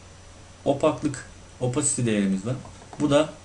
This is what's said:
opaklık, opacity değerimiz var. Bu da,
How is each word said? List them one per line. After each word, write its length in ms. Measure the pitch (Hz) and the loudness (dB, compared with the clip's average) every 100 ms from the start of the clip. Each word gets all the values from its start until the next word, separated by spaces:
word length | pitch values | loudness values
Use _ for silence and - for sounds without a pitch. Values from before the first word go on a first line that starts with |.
| - - - - - - - | -20 -20 -20 -20 -20 -6 -2
opaklık, 600 | 139 156 139 147 - - - - - | 2 2 2 -4 -6 -12 -18 -18 -4
opacity 460 | 127 135 143 - 117 | -2 0 0 2 2
değerimiz 400 | 104 98 95 110 | 4 2 2 -2
var. 100 | 131 - - - - | -6 -8 -18 -12 -2
Bu 100 | 147 | 4
da, 200 | 143 160 - | 4 2 -4